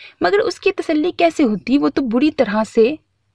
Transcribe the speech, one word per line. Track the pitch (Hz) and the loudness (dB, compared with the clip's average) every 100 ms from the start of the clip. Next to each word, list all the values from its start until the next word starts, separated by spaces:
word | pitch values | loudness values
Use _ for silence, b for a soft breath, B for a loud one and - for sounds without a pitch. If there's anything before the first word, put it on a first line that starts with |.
| B B | B B
मगर | 339 403 | 0 0
उसकी | - - 381 | -2 -2 -4
तसल्ली | - 339 302 349 | -4 -2 -2 -2
कैसे | - 339 320 | 0 0 2
होती, | 262 208 - 285 | 0 0 0 0
वो | 294 | 0
तो | 311 | -2
बुरी | 262 233 302 | -2 0 0
तरह | - 220 214 | 0 -2 -2
से | 220 - 226 311 _ _ _ | -2 2 2 0 _ _ _